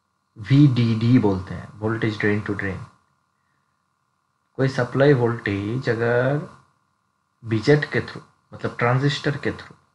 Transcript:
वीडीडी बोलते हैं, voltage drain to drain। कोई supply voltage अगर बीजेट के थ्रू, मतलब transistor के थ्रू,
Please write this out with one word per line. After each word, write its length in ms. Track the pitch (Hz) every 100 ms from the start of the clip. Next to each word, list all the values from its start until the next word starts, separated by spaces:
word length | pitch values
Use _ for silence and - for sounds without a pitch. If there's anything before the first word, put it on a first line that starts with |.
| _ _ _ -
वीडीडी 800 | 98 139 147 120 117 110 117 123
बोलते 340 | 104 95 -
हैं, 140 | 87 -
voltage 460 | - 110 110 113 107
drain 220 | 107 104
to 120 | 104
drain। 320 | 98 98 90 - _ _ _ _ _ _ _ _ _ _ _ _ _ _ _ _ -
कोई 100 | 135
supply 440 | 131 120 131 143
voltage 760 | 135 120 117 110 98 101 127 127
अगर 600 | 113 117 120 131 147 185 - _ _ _ _ _ _ _ _
बीजेट 420 | 113 110 117 151 -
के 100 | 120
थ्रू, 200 | - - - _ _
मतलब 240 | - 107 -
transistor 600 | 120 127 143 143 151 139
के 140 | 110
थ्रू, 240 | - - - _